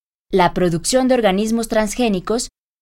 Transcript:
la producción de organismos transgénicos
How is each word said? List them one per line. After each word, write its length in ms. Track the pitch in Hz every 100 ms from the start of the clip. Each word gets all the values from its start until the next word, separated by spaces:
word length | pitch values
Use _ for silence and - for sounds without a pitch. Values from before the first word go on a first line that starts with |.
| _ _ _
la 240 | 190 175
producción 540 | 175 175 165 - 254 254
de 80 | 254
organismos 520 | 214 185 220 226 226
transgénicos 840 | 220 214 226 240 196 - 226 - - _ _